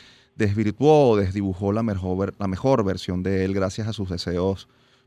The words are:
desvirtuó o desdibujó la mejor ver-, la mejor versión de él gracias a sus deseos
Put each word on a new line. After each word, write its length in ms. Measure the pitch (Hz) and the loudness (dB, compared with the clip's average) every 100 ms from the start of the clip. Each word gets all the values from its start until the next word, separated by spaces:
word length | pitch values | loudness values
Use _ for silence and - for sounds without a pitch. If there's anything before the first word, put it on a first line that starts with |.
| - _ _ - | -16 _ _ -2
desvirtuó 720 | 107 101 107 101 139 151 131 | 0 2 0 2 4 6 6
o 80 | 107 | 4
desdibujó 560 | 95 98 98 92 101 | 2 0 -2 -2 -2
la 100 | 107 | 0
mejor 340 | 113 95 92 92 | -2 -2 -2 -2
ver-, 160 | 98 - | -4 -4
la 80 | 98 | -6
mejor 380 | 92 131 131 98 | -2 2 2 2
versión 360 | 92 - 90 | -4 -4 -4
de 220 | 92 95 | -2 0
él 100 | 95 | 0
gracias 360 | 98 95 104 110 | 0 -2 -4 -8
a 40 | |
sus 160 | 110 92 | -6 -6
deseos 600 | 87 - 87 95 95 - _ _ _ | -6 -4 0 0 -2 -8 _ _ _